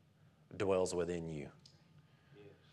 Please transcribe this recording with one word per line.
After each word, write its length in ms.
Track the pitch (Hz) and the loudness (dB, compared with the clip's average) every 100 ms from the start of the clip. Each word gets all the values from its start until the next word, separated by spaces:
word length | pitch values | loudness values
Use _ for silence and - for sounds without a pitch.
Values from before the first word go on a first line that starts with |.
| - _ - _ - - | -20 _ -20 _ -12 -2
dwells 380 | 101 92 92 | 2 4 4
within 340 | 87 85 87 82 | 2 0 -2 -4
you. 200 | 78 69 - - - - - - - - - 104 - - | -6 -8 -14 -20 -20 -20 -20 -20 -20 -20 -20 -20 -20 -20